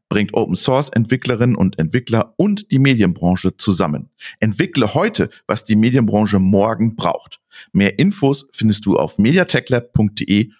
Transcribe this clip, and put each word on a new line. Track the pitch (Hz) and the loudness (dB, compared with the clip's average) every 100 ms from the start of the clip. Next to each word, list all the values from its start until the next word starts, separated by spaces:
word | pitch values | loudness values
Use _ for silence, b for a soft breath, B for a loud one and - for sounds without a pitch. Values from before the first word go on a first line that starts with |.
| _ | _
bringt | 104 101 | -4 -2
Open | - 110 180 | -2 -2 -2
Source | - 131 143 | 0 0 0
Entwicklerinnen | - 110 127 127 113 123 - | -2 -2 -2 -2 0 0 2
und | 95 - | 0 0
Entwickler | 80 127 - 113 - - | -2 -2 -2 -2 -2 -2
und | 202 202 - | 0 -2 -2
die | 135 | 2
Medienbranche | 139 120 95 85 87 90 95 - | 2 4 2 0 0 0 -2 -4
zusammen. | - 90 85 73 - _ B B | -2 -2 -2 -4 -10 _ B B
Entwickle | 107 104 190 135 104 | -2 -2 -2 0 0
heute, | 156 220 220 - B - | 0 -2 -2 -4 B -6
was | 104 | -6
die | - | 0
Medienbranche | 107 117 131 110 104 104 101 | 2 2 2 2 2 2 2
morgen | 95 98 107 104 113 110 | 2 2 2 0 -2 -2
braucht. | 87 - - - _ B B | -4 -4 -10 -20 _ B B
Mehr | 95 101 - | 0 0 2
Infos | 185 202 139 139 - | 0 0 -2 -2 -8
findest | - 110 101 | -2 -2 0
du | 98 - | 0 0
auf | 76 - | 0 0
mediatechlab | 110 180 175 131 - 123 - | 2 2 2 -2 0 -2 0
punkt | - 104 104 | 0 0 -2
de | - 101 107 | 0 0 0